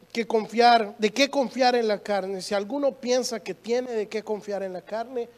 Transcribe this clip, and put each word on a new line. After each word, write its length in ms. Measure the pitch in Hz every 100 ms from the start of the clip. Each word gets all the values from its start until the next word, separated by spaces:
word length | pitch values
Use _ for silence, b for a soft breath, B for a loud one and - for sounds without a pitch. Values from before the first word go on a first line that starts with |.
| _
que 140 | 226 226
confiar, 680 | 226 202 220 240 233 208 208
de 120 | 214
qué 180 | 254 277
confiar 460 | 277 240 247 247
en 140 | 247 220
la 100 | 208
carne, 420 | - 202 185 196
si 120 | -
alguno 380 | 202 202 277 277
piensa 480 | - 240 254 240 220
que 140 | -
tiene 380 | 175 220 240 254
de 160 | 226 208
qué 140 | 214
confiar 400 | 202 208 202 196
en 100 | 190
la 100 | 180
carne, 460 | - 214 233 254 226